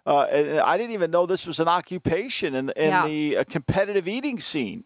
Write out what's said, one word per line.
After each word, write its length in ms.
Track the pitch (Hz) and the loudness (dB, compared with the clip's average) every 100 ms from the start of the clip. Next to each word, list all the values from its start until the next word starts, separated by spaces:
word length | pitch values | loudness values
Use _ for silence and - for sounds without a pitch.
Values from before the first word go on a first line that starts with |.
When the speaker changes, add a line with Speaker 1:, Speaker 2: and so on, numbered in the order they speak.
Speaker 1:
Uh, 200 | - 139 | 2 2
and 360 | 135 139 147 147 | 4 2 2 2
I 160 | - 175 | 2 2
didn't 160 | 233 | -2
even 180 | 220 170 | -2 2
know 140 | 170 | 2
this 220 | 175 185 175 | 2 0 -4
was 120 | 156 | -2
an 100 | 165 | 2
occupation 840 | 175 - 180 - 165 254 - 175 | 0 -2 -6 -2 -2 -2 -4 -2
in, 140 | 131 135 | -2 -4
in 200 | 131 156 | 0 2
Speaker 2:
Yeah. 160 | 185 165 | 2 0
Speaker 1:
the, 300 | 151 151 135 | -2 0 0
uh, 60 | |
competitive 600 | 135 165 - - 202 202 175 | -2 -4 -2 0 0 -2 -2
eating 320 | 226 285 233 | -4 -4 -6
scene. 440 | - 156 110 - | -4 -4 -4 -6